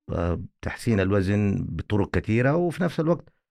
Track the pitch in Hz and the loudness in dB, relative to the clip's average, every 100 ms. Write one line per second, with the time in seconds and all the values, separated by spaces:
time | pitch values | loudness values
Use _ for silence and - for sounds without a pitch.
0 | - 85 87 85 92 _ 107 - - 104 | -8 -2 -2 -2 -6 _ -10 -4 0 2
1 | 95 101 95 104 101 98 87 82 - 104 | 2 2 2 2 2 0 -2 -6 -2 0
2 | 98 92 - 113 127 160 175 - - - | 0 -2 0 2 2 2 0 -2 -2 0
3 | 160 165 - _ _ | 0 -2 -4 _ _